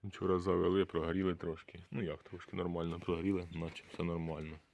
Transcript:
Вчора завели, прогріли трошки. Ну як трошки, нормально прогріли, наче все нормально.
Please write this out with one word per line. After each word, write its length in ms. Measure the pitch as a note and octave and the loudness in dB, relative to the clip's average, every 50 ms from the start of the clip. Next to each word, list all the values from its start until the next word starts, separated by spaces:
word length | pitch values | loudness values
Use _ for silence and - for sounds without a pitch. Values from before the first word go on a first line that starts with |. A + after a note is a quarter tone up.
| - | -8
Вчора 360 | G2+ - - F#2+ F#2+ F#2 F2+ | -10 -6 -2 2 4 4 4
завели, 460 | F2 F#2+ F2+ F2+ F2+ F2 F#2 G2 F#2 | 4 4 4 6 6 6 6 6 4
прогріли 500 | F2+ - E2+ D#2+ E2 E2+ F#2+ F#2+ F#2 F2 | 4 2 0 0 2 2 2 2 2 0
трошки. 480 | E2 - E2 D#2+ - - - - E2+ F2 - | 0 -2 -6 -6 -6 -10 -16 -16 -18 -16 -8
Ну 120 | - B2 G#2+ | -4 -4 -2
як 200 | E2 D2+ D2+ - | -2 -4 -6 -10
трошки, 320 | - - F2 - - - | -14 -14 -14 -14 -8 -4
нормально 440 | F2+ F2 F2 F2 E2+ E2 E2+ E2 E2+ | -2 -2 0 0 0 0 -2 -2 -4
прогріли, 480 | F2 - F2 E2 E2 G2 G2 F#2 F2 E2+ | 0 0 0 2 2 2 2 2 0 -4
наче 320 | E2+ E2+ E2 E2 - - - - | -6 -6 -6 -6 -6 -10 -16 -16
все 140 | - - F2 | -8 -4 -2
нормально. 560 | E2+ E2+ E2+ E2 E2 D#2+ D2+ D#2 D#2 D#2 D#2 _ _ | -2 -2 -2 -2 -4 -4 -6 -6 -8 -10 -12 _ _